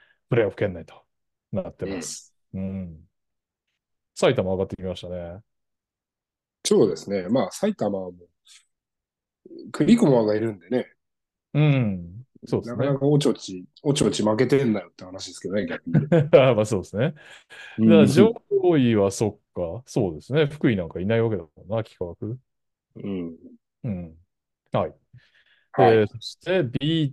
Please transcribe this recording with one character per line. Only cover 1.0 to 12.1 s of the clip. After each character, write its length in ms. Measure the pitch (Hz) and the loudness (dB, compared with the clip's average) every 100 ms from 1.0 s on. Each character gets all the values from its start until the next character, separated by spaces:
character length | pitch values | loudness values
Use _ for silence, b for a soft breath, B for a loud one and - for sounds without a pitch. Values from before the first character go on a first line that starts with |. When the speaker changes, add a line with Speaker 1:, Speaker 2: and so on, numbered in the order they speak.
| _ _ _ _ _ | _ _ _ _ _
Speaker 1:
な 160 | 143 139 | -8 -8
っ 80 | - | -10
て 80 | |
ま 160 | 95 95 | -10 -8
す。 340 | 80 - - _ _ | -10 -14 -18 _ _
Speaker 2:
う 60 | 92 | -10
ん。 0 | |
Speaker 1:
う 40 | 95 95 | -8 -8
ん。 260 | 90 80 85 _ _ _ _ _ _ _ _ _ _ | -12 -16 -20 _ _ _ _ _ _ _ _ _ _
埼 200 | - 180 | 0 0
玉 180 | 110 92 | 2 -2
上 40 | 92 | -2
が 80 | |
っ 20 | 95 | -4
て 100 | 95 | -6
き 60 | |
ま 140 | 92 90 | -10 -10
し 60 | |
た 60 | 87 | -10
ね。 300 | 90 85 92 - _ _ _ _ _ _ _ _ _ _ _ | -12 -12 -14 -20 _ _ _ _ _ _ _ _ _ _ _
Speaker 2:
そ 200 | - 208 | 0 2
う 40 | 107 | 2
で 80 | 82 | 0
す 120 | - | -6
ね。 200 | 98 90 | -8 -2
ま 180 | 127 95 | -2 -2
あ、 40 | |
埼 240 | - - 202 | -4 -6 -4
玉 220 | 107 98 | -4 -6
は 120 | 90 | -10
も 20 | |
う、 1600 | 87 87 _ _ - _ _ _ _ _ _ _ _ - - - | -14 -20 _ _ -20 _ _ _ _ _ _ _ _ -20 -18 -16
ク 140 | - | -2
リ 120 | 151 233 | 4 6
コ 140 | 180 | 6
マ 140 | 123 | 4
が 100 | 107 | 2
い 60 | 107 | 0
る 120 | 113 | -2
ん 60 | 104 | -6
で 100 | - | -4
ね。 180 | 123 - _ _ _ _ _ _ 147 | -4 -4 _ _ _ _ _ _ 2
Speaker 1:
う 40 | |
ん。 680 | 151 139 110 92 85 | 2 4 0 -4 -10